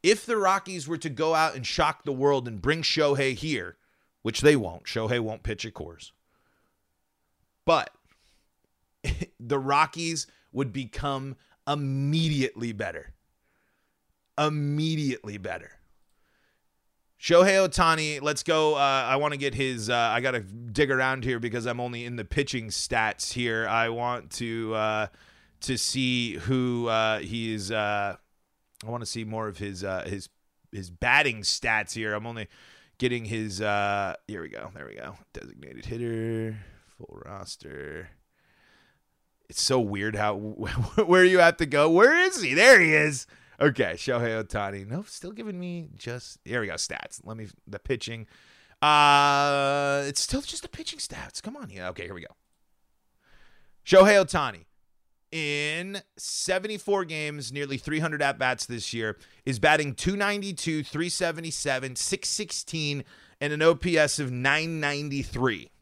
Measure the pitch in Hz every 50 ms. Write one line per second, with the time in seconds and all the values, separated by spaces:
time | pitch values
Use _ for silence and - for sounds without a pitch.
0 | - 185 220 214 - 233 240 214 196 185 190 196 - 185 185 175 135 147 165 156
1 | - 160 131 113 156 160 160 156 160 160 - 131 117 - - - 156 151 160 -
2 | _ 151 139 127 135 143 143 135 123 120 113 98 85 131 156 165 151 - - 156
3 | 151 143 143 139 139 135 127 - 143 160 147 110 90 87 - _ _ _ _ _
4 | _ _ _ _ _ 110 110 - 135 147 151 131 104 87 85 - _ - - 117
5 | 113 107 120 120 113 110 110 - _ - 107 - - 110 - - 78 82 85 -
6 | - - _ _ _ _ _ _ _ _ _ _ _ _ _ _ _ _ _ _
7 | _ _ _ _ _ _ _ _ _ _ _ _ _ - 165 147 - - _ _
8 | _ _ _ _ _ _ _ _ _ _ _ _ _ _ _ _ _ _ _ _
9 | - 131 - - 170 - _ _ 117 117 143 139 131 135 143 147 156 156 - 165
10 | 170 165 165 147 - _ _ _ _ _ - 127 139 123 98 135 131 110 - -
11 | 147 143 139 135 131 135 131 _ _ _ _ _ _ - 147 147 143 135 135 135
12 | 139 143 151 165 165 160 151 139 131 120 - 107 117 117 110 101 107 92 82 76
13 | 69 - - _ _ _ _ _ _ _ _ _ _ _ _ _ _ _ _ _
14 | _ _ _ _ _ _ _ - 151 151 151 151 147 143 147 151 156 160 160 151
15 | 147 135 123 110 - 107 101 104 92 98 87 87 - - - _ _ _ _ _
16 | _ _ _ _ _ _ _ _ _ _ _ _ _ _ _ _ _ _ _ _
17 | _ _ _ _ - - 170 170 185 202 190 190 190 175 - - 180 165 160 156
18 | 156 151 151 139 139 147 151 - - 170 165 156 156 151 151 143 139 139 135 135
19 | 127 120 131 139 147 147 147 139 143 139 117 127 135 131 127 117 107 110 123 120
20 | 117 113 107 120 123 135 127 117 101 95 101 117 120 120 104 139 147 131 135 131
21 | 131 131 131 131 113 127 123 117 117 117 107 123 113 123 120 120 123 123 120 120
22 | 120 120 120 120 104 - - 143 143 - - 123 113 107 95 - - - 127 113
23 | 110 107 101 - - - - 123 120 117 113 110 113 98 110 113 113 117 113 117
24 | 120 120 123 120 - - - - 120 117 113 113 113 110 113 107 107 110 107 107
25 | 107 101 _ _ _ _ _ _ _ _ _ _ - - 127 113 - - - 135
26 | 131 127 127 123 120 117 - - - 107 131 127 127 123 120 120 117 117 113 113
27 | 110 110 110 101 73 87 110 117 113 110 110 107 95 92 117 107 104 104 104 101
28 | 101 101 90 - _ _ _ _ _ _ _ _ _ _ _ _ - 110 120 120
29 | 117 - - 120 113 107 110 110 110 107 95 - 104 101 98 90 95 95 95 92
30 | - - 101 98 - - _ _ _ _ _ _ _ _ - 101 92 87 87 -
31 | - 123 127 143 151 139 113 110 98 - - - - 117 110 110 104 - - 113
32 | 110 107 104 107 107 117 117 113 104 - _ - - - - - _ _ _ _
33 | 123 123 120 120 113 101 117 110 110 107 92 92 107 104 101 101 101 101 101 101
34 | 98 95 - - _ - 107 90 82 71 - - - - 92 - 69 57 52 53
35 | 60 76 98 - _ _ - - - - - - - 62 62 60 - - 120 117
36 | 120 117 113 113 113 113 113 113 113 113 110 107 95 - - _ _ _ _ _
37 | - - - - - - 98 98 95 - - _ - 73 69 71 71 71 76 80
38 | 87 82 - _ _ _ _ _ _ _ _ _ _ _ _ _ _ _ _ _
39 | _ _ _ _ _ _ _ _ _ _ - - - - 131 131 117 101 101 98
40 | 101 110 107 101 104 107 104 101 107 107 107 - 113 - - 123 113 - - -
41 | 214 165 180 185 180 185 185 180 170 170 170 - 170 139 131 143 147 160 165 180
42 | 220 262 320 339 359 381 370 277 196 131 131 160 214 254 262 202 175 160 156 151
43 | 151 151 143 127 - _ - - _ _ - - 139 156 131 - 117 85 85 90
44 | - 135 123 120 120 117 113 113 107 101 - 107 101 98 101 98 98 104 120 175
45 | 214 - - - - 180 214 220 233 214 190 180 180 180 175 175 165 - - -
46 | - 120 120 123 - - - _ _ - 113 123 110 98 78 - - - - -
47 | - - - - - - 110 113 107 98 - _ _ - 101 98 _ - 135 113
48 | - - 117 113 107 _ _ - _ _ - _ _ _ _ _ 143 151 151 147
49 | 147 143 143 143 143 143 143 143 143 143 143 143 139 139 139 143 143 139 139 143
50 | 139 139 139 - - - - 277 285 - - - - - - - 320 - - 294
51 | - - - - - - - - - 220 254 294 254 110 95 98 90 92 90 98
52 | 90 87 95 87 82 - - _ _ _ _ _ _ _ _ _ _ _ _ _
53 | _ _ _ _ _ _ - - - - - - - _ _ _ _ - - 190
54 | 190 208 208 202 185 - - 170 143 123 101 82 - _ _ _ _ _ _ _
55 | _ _ _ _ _ _ - 160 156 147 147 147 147 151 156 170 180 196 196 196
56 | - _ _ - - - - - - - 185 185 185 214 214 196 - - 202 196
57 | 190 160 160 156 151 151 147 147 131 113 131 143 143 135 139 131 - 147 151 156
58 | 160 160 151 147 147 139 139 - 131 127 127 - - - 123 113 107 - - 117
59 | 110 110 104 _ - _ _ _ _ 139 131 110 123 151 156 156 151 143 131 -
60 | - 180 196 202 202 202 208 202 196 202 180 - - 175 160 156 143 - - 147
61 | 170 180 - - 180 170 160 165 165 165 - - - 143 135 131 127 131 123 -
62 | - - 196 190 - - - - 214 156 - - - - - 160 151 147 143 143
63 | 127 - - - - _ _ _ 143 147 151 151 156 165 170 - - 185 165 156
64 | 151 139 - - 147 127 123 123 127 139 143 156 160 165 165 156 151 147 143 143
65 | 147 147 139 143 123 - - 120 127 127 107 80 58 - _ _